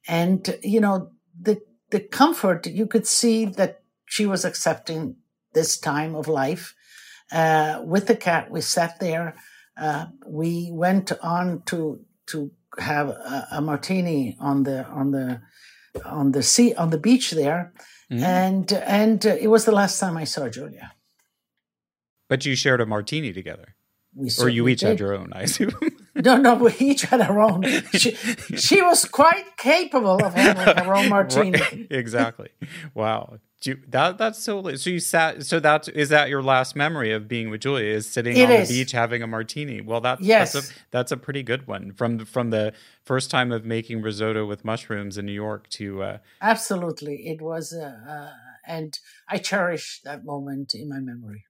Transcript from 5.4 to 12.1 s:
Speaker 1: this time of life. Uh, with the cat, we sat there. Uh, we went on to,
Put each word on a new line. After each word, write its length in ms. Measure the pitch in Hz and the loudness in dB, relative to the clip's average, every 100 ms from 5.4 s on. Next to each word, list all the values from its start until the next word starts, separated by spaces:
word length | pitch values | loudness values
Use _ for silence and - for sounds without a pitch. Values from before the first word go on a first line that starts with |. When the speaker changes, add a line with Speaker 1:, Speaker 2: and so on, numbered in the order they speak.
| _ | _
Speaker 1:
this 240 | 160 156 - | 0 2 -2
time 380 | 156 143 160 156 | -2 -2 -4 -6
of 120 | 143 | -2
life. 440 | 147 135 180 - _ _ - - - _ | 0 0 -4 -10 _ _ -20 -20 -20 _
Uh, 500 | 165 160 156 151 147 | 0 4 4 2 -2
with 240 | 165 190 196 | 0 0 2
the 80 | 226 | 2
cat, 360 | 180 160 - | 2 0 -2
we 100 | 170 | -6
sat 380 | - - 170 - | -2 0 -2 -2
there. 360 | 185 160 170 - - - _ - | -4 -2 -6 -10 -20 -20 _ -6
Uh, 280 | 156 147 165 - - | -4 -4 -8 -16 -12
we 420 | 151 165 170 175 | -4 -4 -4 -6
went 400 | 165 180 190 185 156 | -2 2 2 0 -6
on 400 | 165 175 180 170 - | -2 -2 -2 -4 -4
to, 360 | 175 156 131 _ | -4 -4 -6 _